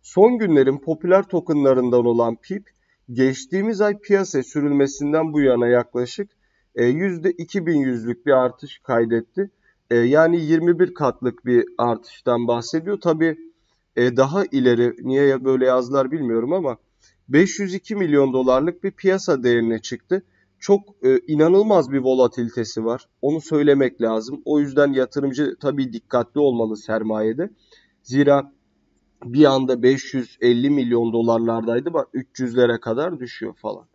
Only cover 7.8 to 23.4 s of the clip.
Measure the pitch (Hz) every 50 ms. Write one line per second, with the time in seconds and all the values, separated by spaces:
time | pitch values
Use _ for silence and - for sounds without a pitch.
7.8 | 135 131 123 113 113 120 117 120 _ 147 139 131 127 123 123 _ - 139 - _
8.8 | _ - 127 120 117 113 117 113 117 _ _ 185 196 196 _ _ _ _ _ _
9.8 | _ _ 120 117 117 123 139 156 160 165 170 170 160 151 160 160 165 175 175 160
10.8 | 180 175 180 - 151 127 117 _ 127 123 117 - _ 123 123 120 120 - - -
11.8 | 120 120 117 - - - - - _ 131 120 120 120 117 120 120 113 - - 160
12.8 | 165 190 208 175 - 170 160 156 160 165 151 160 - - _ _ _ _ _ _
13.8 | _ _ _ 117 120 127 123 127 135 139 160 196 202 - - 139 123 123 120 117
14.8 | 120 120 117 - - 127 131 139 143 139 135 131 127 131 131 127 127 131 127 127
15.8 | 123 123 139 139 135 131 147 165 139 120 113 113 117 135 170 196 170 135 117 _
16.8 | _ _ _ _ _ _ _ _ _ - 127 151 190 185 - - 202 185 180 190
17.8 | _ - 220 208 190 160 147 143 139 135 127 131 131 127 127 131 147 175 175 _
18.8 | - 196 - _ - 190 185 190 - - 156 131 120 123 120 117 117 113 113 110
19.8 | - - 123 - _ _ 180 196 _ _ _ _ _ _ _ _ - - 202 202
20.8 | 202 _ _ _ - 131 131 123 - - 156 147 156 165 180 196 214 220 208 175
21.8 | 143 123 139 139 127 131 131 127 127 117 - 127 120 113 - 123 113 107 - 117
22.8 | 110 113 120 131 - _ _ _ - 143 151 160